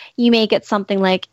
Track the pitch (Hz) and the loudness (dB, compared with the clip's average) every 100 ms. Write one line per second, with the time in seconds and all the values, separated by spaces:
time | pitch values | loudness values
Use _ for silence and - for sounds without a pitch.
0 | - - 240 233 214 208 - 208 190 196 | -14 -2 2 2 2 -2 -2 -4 -2 -2
1 | 190 185 - | 0 -2 -4